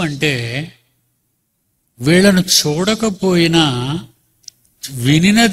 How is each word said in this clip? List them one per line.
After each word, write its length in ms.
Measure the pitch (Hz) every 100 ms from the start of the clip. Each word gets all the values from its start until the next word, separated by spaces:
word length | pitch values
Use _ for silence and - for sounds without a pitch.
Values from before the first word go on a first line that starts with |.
అంటే 260 | 165 139 151 127 117 127 170 _ _ _ _ _ _ _ _ _ _ _ _ -
వీళ్ళను 440 | 127 180 202 185 175 -
చూడకపోయినా 1040 | 151 151 190 220 226 180 190 175 165 165 151 123 131 165 - _ _ _ - _ _ _ - 135 123
వినిన 340 | 156 185 214 233